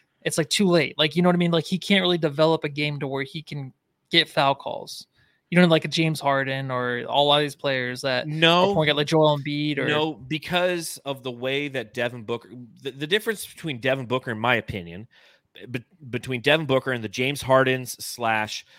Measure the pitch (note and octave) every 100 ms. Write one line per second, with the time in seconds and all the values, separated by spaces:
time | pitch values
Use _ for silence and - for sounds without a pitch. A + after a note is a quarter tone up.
0 | _ _ D#3+ - D3+ - G3 F3 C3+ -
1 | D#3 D#3 F3+ F3 E3+ E3+ - F#3 - G3+
2 | F3+ F3 D#3 C#3 D#3+ D#3+ D#3 C#3+ D3 C#3+
3 | C#3 C3+ C3+ D#3+ - D3 C3 - _ _
4 | _ E3+ D3+ - C#3 C#3 - - - -
5 | - _ _ _ _ E3+ F3+ D#3+ E3 E3
6 | D#3+ D#3 C#3 C3+ C3+ C3+ C3+ B2+ B2 A#2+
7 | A#2 B2+ C#3+ D3 D3 - C#3+ C3 B2 B2+
8 | C3+ B2+ D#3 D#3 E3 F3 F#3+ G3 D3+ C#3+
9 | D3 D#3 D#3 D3 C#3+ D3 D3+ C#3 C3 D3+
10 | D#3 - B2+ D#3 - F3+ F3+ F3 D#3+ -
11 | C#3 C3 B2+ A#2+ C3 C#3 C#3+ C3+ A2 A#2+
12 | A#2+ A#2+ G#2+ A#2 - B2 A#2+ - C3+ C3+
13 | D3+ G#3 A3+ G3+ - - E3 B2 B2+ C3+
14 | A#2 B2+ B2+ A2 A#2 A#2 - G#2 E2+ F2
15 | A2+ _ _ _ _ - G#2 A#2+ - _
16 | C3+ A#2+ C3 B2+ C3+ D#3+ D3 C3 C3+ A#2+
17 | A2 - C3 C#3+ A#2+ C3 C3 C3 B2 -
18 | - - A#2 A2 G#2+ - -